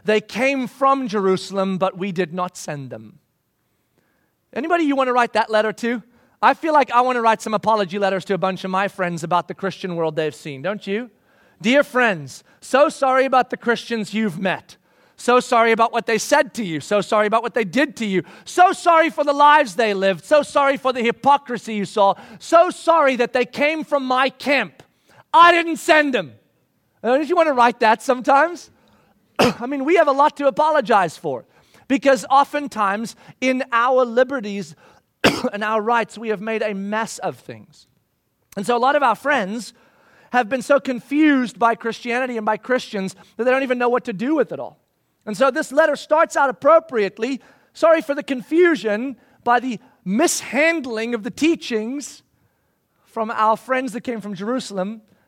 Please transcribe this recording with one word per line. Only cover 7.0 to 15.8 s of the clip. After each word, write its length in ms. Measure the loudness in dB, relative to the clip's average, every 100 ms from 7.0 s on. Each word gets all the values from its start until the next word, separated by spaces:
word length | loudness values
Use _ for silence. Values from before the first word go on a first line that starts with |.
want 160 | 2 2
to 40 |
write 200 | 2 0
some 120 | 0
apology 460 | -4 0 0 0 -2
letters 260 | -2 -2 -4
to 80 |
a 40 | -2
bunch 260 | -2 -4
of 80 | -6
my 160 | -4 -4
friends 360 | -4 -6 -4
about 240 | -2 -2 -2
the 60 |
Christian 420 | -6 -8 -6 -8 -4
world 200 | -4 -2
they've 200 | -4 -6
seen, 260 | -14 -10
don't 240 | -8 -8 -6
you? 220 | -6 -6 _ _ _ _ _
"Dear 220 | 2 2
friends, 600 | 2 2 0 0 -8 -18 _ _
so 280 | -2 2 2
sorry 360 | 2 0 2 2
about 240 | 2 0
the 80 | -4
Christians 560 | -2 -4 -2 -6 -4
you've 260 | -2 -2 -2
met. 380 | -4 -4 -8 -20 _ _ _ _
So 220 | 2 2
sorry 320 | 4 2 4
about 220 | 2